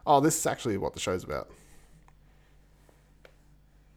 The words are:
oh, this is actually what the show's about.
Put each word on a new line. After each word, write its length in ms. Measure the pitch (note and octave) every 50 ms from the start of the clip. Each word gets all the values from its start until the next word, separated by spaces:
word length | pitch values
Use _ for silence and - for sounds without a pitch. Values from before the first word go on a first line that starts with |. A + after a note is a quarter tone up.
| - -
oh, 140 | D3+ C#3
this 160 | C#3 D#3+ D#3 -
is 80 | -
actually 320 | C#3 A#2+ - - B2+ G2+ F#2+
what 160 | - D2 -
the 80 | -
show's 240 | - - F#2+ F#2 -
about. 240 | - D2+ C2 - - - - - - - - - - - - - - - - - - - - - - - - - - - - - - - - - - - - - - - - - - - - _ - - - - - -